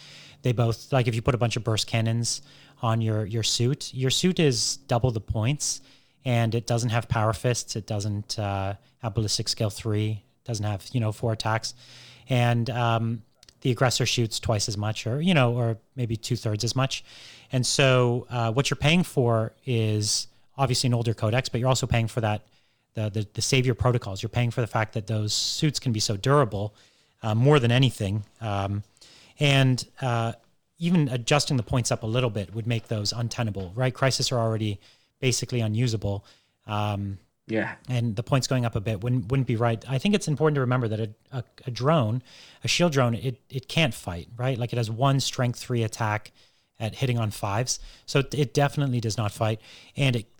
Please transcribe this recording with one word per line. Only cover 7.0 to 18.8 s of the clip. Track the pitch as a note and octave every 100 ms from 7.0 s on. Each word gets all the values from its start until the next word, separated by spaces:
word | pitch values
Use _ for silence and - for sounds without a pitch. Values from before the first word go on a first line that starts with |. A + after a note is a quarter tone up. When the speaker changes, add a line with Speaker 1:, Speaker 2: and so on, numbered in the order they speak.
| -
Speaker 1:
power | A2+ G#2+
fists. | G#2+ B2+ A#2 - A2
It | -
doesn't, | G#2 G#2 G#2 G2+ -
uh, | G2+ G2 G2 G2 _ _
have | A#2
ballistic | A2 G#2+ - G#2+
skill | - A2
three. | - A2+ G#2 G#2+ G#2 - _
It | -
doesn't | G#2 G#2
have, | G2 -
you | B2+
know, | A2
four | - A#2+
attacks, | A2+ A2 A2 - - - - - - -
and, | B2 A#2+ A#2+ A#2
um, | A#2+ A#2 A2+ A2+ A#2 - _ - _
the | C3+
aggressor | A2+ B2+ - A#2+
shoots | - A2+ -
twice | - G#2+ -
as | G#2
much, | G#2 G#2+ -
or, | C3+
you | F3
know, | E3 B2
or | A#2+ A#2 A2 _ -
maybe | A#2 A2+
two | - A#2+
thirds | A2+ G#2
as | A#2+ B2+
much. | C3 - - - - - -
And | C3 A#2
so, | - C3+ B2+ B2 A#2+ -
uh, | A#2+ A2+
what | A2+ -
you're |
paying | C#3